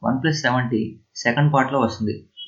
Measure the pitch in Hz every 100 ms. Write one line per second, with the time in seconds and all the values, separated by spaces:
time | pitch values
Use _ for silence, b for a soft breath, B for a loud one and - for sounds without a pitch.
0 | 113 131 160 156 127 127 120 113 107 -
1 | _ - 123 120 147 143 131 139 113 -
2 | 107 - - -